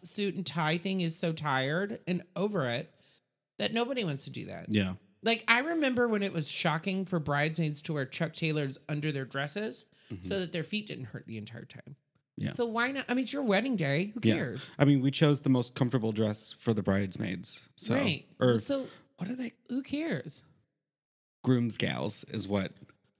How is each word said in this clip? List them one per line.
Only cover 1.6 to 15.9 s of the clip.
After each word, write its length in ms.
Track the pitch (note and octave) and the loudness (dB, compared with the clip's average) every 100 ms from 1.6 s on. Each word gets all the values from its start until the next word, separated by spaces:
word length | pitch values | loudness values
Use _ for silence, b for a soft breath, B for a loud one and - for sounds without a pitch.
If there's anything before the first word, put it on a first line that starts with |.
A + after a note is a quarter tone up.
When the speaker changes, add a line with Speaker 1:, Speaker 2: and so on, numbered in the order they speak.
| C3 D#3+ G3+ A#3 - | 2 0 -2 -6 -4
Speaker 1:
and 160 | F#3 - - | -4 -4 -4
over 320 | G#3 G3+ B2+ | -2 0 0
it 240 | A#2+ - _ b b b _ _ - | -2 -6 _ b b b _ _ -4
that 140 | G#3 | -2
nobody 320 | A3 A#3+ C4 | 0 -2 -2
wants 200 | F#3 C3+ | -2 -2
to 60 | - | -6
do 140 | B2+ - | -8 -10
that. 200 | F2+ E2+ | -10 0
Speaker 2:
Yeah. 260 | G#2 F#2+ F#2 _ _ | 2 2 -4 _ _
Speaker 1:
Like, 200 | A3+ A3+ - | 0 0 4
I 120 | A#3 | 2
remember 460 | D4 E4+ C#4 B3 A#3+ | 2 0 2 2 2
when 140 | G#3 | 2
it 120 | G3 | 0
was 160 | E3+ C#3+ | -2 -2
shocking 560 | - E3+ D#3 G3 F#3+ F#3 | 0 0 0 -2 -2 0
for 120 | F3 | -2
bridesmaids 600 | C#3+ C#3+ D3+ D#3+ D#3 D3 | 0 0 0 0 -2 -2
to 120 | - | -4
wear 100 | D3+ | -4
Chuck 300 | C3 - D#3+ | -4 -4 -4
Taylors 440 | - D#3+ D#3 C#3 B2+ - | -2 -2 0 -2 -6 -6
under 220 | D3+ D3+ | -2 -2
their 120 | C#3 | -4
dresses 600 | C3 C#3 C#3 G#3 A3 B3+ - B B | -6 -4 -4 -4 -4 -4 -6 B B
Speaker 2:
Mm-hmm. 160 | G2 F3+ | -10 -4
Speaker 1:
so 120 | G3 | -4
that 120 | F3 | -4
their 100 | E3+ | -6
feet 220 | D3+ G#3+ G#3 | -4 -6 -6
didn't 180 | D3 B2 | -10 -10
hurt 200 | A2+ - | -12 -10
the 120 | A2 | -10
entire 260 | G#2 G#2+ | -10 -14
time. 320 | - - - C#3+ _ _ _ - | -16 -18 -18 -20 _ _ _ -6
Speaker 2:
Yeah. 160 | - | -6
Speaker 1:
So 140 | - A#3 | -2 -2
why 260 | A3 A#3+ | 0 0
not? 140 | C#4 B3+ | -2 -2
I 60 | |
mean, 80 | B3 | 0
it's 100 | A#3+ | 0
your 100 | C#4 | -2
wedding 320 | C4 G3 C4 | 2 2 2
day. 380 | A3 C#3+ D3 G3+ | 0 2 2 0
Who 80 | A3 | 2
Speaker 2:
Yeah. 120 | A#2 | 2
Speaker 1:
cares? 360 | G#2 B2+ A2 - - | 2 0 -6 -8 4
Speaker 2:
I 60 | |
mean, 160 | C#3+ C#3 | 6 6
we 100 | C3+ | 4
chose 300 | C3+ D3+ C#3+ | 4 4 4
the 80 | - | 4
most 260 | B2+ A#2+ | 2 2
comfortable 380 | - B2 | 0 2